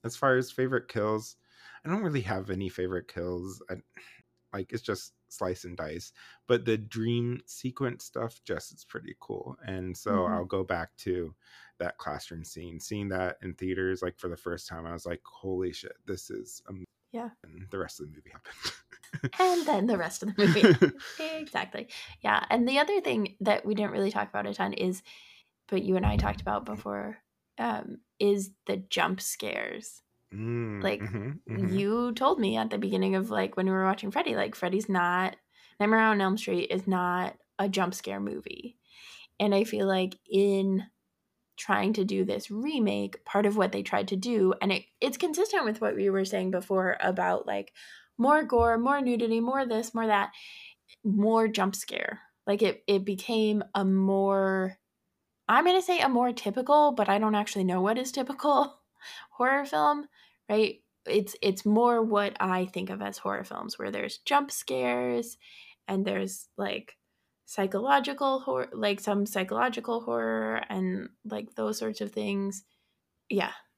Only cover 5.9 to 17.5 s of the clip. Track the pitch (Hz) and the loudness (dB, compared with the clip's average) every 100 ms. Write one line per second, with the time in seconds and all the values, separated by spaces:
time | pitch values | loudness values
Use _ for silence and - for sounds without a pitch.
5.9 | 82 - _ - - - 120 120 110 107 | -10 -14 _ -20 -20 0 0 2 -2 -2
6.9 | 113 113 120 120 123 - - 131 127 131 | -6 -2 0 -2 -6 -10 -10 -10 -4 -6
7.9 | - - - 117 - - 80 - - - | -6 -12 -8 -8 -10 -8 -8 -8 -20 -14
8.9 | - - - - 98 - - - 92 92 | -14 -12 -18 -12 -10 -10 -12 -10 -8 -8
9.9 | 87 104 101 90 90 90 95 92 90 80 | -8 -2 0 0 -2 -2 -4 -2 -4 -4
10.9 | - 101 90 80 - _ - - _ 87 | -10 -6 -4 -6 -12 _ -20 -20 _ -8
11.9 | - - 73 - 82 82 85 85 82 - | -6 -8 -8 -10 -14 -12 -14 -14 -14 -8
12.9 | 107 101 92 90 - 92 85 92 92 92 | -6 -4 -2 -4 -4 -12 -6 -4 -2 -2
13.9 | 92 90 - 92 85 90 87 - 82 82 | -2 -6 -6 -10 -8 -8 -8 -8 -12 -10
14.9 | 85 87 85 - - 95 92 92 - - | -10 -8 -10 -12 -12 -6 -4 -4 -6 -16
15.9 | - - 90 - 107 - - - 95 90 | -16 -10 -10 -8 -12 -12 -18 -16 -16 -16
16.9 | _ _ 233 233 233 80 | _ _ -12 -12 _ -20